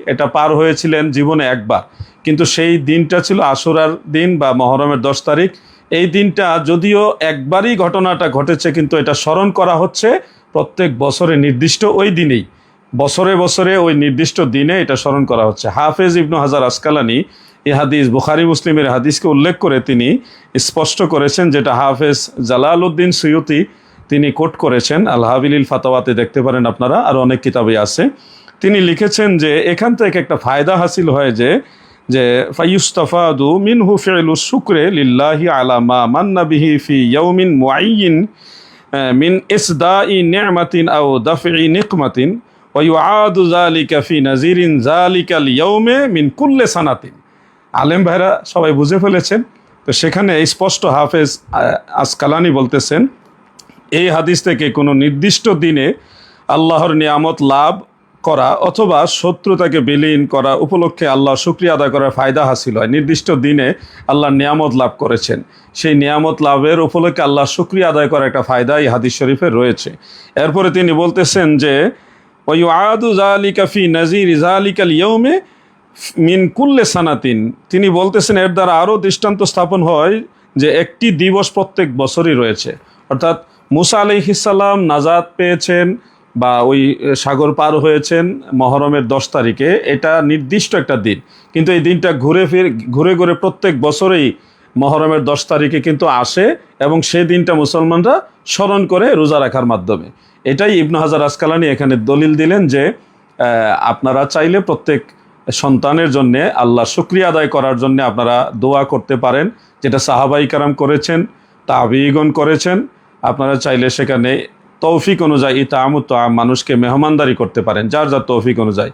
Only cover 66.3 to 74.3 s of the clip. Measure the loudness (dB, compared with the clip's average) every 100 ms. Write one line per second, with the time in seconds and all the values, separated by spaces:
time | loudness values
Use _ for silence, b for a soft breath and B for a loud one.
66.3 | 0 0 2 2 2 0 0 0 0 0
67.3 | 0 0 -2 -2 0 0 2 0 0 0
68.3 | -2 -2 -2 0 2 2 0 -2 -2 -2
69.3 | 0 0 2 0 -2 -8 -14 B B B
70.3 | -4 -2 0 0 2 0 2 0 0 0
71.3 | 2 2 2 2 0 0 b b b b
72.3 | b -2 0 2 2 2 0 0 2 2
73.3 | 2 0 0 -2 0 0 0 0 0 2